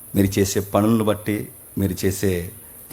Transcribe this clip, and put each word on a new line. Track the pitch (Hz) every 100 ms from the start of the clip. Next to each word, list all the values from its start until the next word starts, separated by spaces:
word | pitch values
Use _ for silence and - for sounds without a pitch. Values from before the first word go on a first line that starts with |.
| - -
మీరు | 98 98
చేసే | 98 110
పనులను | 98 - 107 117
బట్టి, | 107 104 - 104 127 - - -
మీరు | 98 87 95
చేసే | 95 101 90 90 - - - -